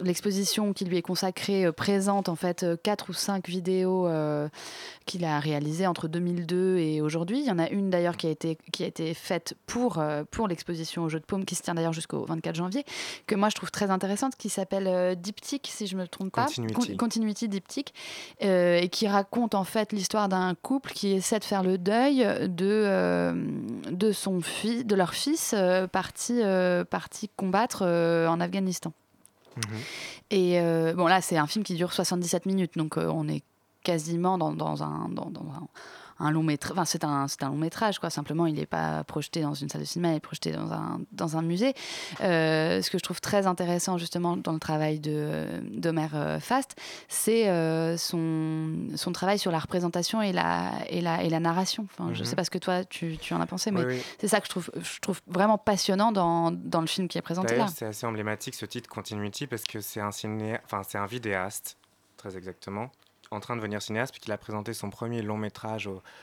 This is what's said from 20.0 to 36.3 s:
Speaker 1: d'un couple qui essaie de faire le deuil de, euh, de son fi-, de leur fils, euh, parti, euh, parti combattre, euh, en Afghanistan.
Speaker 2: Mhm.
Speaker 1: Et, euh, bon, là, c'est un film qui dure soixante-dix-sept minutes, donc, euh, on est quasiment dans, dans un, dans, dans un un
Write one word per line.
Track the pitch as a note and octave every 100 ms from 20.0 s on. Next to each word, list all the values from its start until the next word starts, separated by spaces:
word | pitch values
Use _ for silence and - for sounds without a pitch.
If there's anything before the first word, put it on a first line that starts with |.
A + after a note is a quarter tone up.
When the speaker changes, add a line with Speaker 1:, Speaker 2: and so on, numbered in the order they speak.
| F#3 A3 G#3
Speaker 1:
d'un | F#3 F#3 F3
couple | - C4+ -
qui | - G3+
essaie | F#3+ F#3 A3
de |
faire | - G3+
le | F#3 F#3
deuil | F3+ A3 C4+ C#4 G#3+ - F#3+
de, | E3+ F#3+
euh, | G#3+ G#3 F#3+ F3+ F3 F3 E3+ - - - - D2+
de | F3+ G#3+
son | G3 G3 F#3
fi-, | E3 - G#3+ A#3+
de | A#3+ G3
leur | F3
fils, | - - D#4+ - G#3+
euh, | F3+ F#3 F#3
parti, | F#3+ F#3 - - A#3+
euh, | G#3 F#3+ F3+ F3
parti | F3 F#3 - - G#3+ -
combattre, | F#3+ F#3+ A#3 - F#3
euh, | E3+ E3 E3+ E3
en | E3
Afghanistan. | F3 F#3+ F#3+ F3 E3+ - _ _ - _ _
Speaker 2:
Mhm. | - G#2+ G#2+ C3 - - - -
Speaker 1:
Et, | G3 F3+ F3
euh, | E3+ E3 D#3+
bon, | E3+ E3+
là, | F#3
c'est | - E3
un | D3
film | A3
qui | G3+
dure | E3+ F3
soixante-dix-sept | - F3+ F3+ F3 F3 F#3+
minutes, | F#3+ F3+ -
donc, | D#3 D#3+
euh, | E3
on | D#3+ D3+
est | D3 - _ _ _
quasiment | - E3+ D#3 E3+ F3+ F#3
dans, | D#3+
dans | D#3 D#3 D3+
un, | D3+ D3+ -
dans, | - -
dans | -
un | - C#3 D3 - - - - -
un | D3+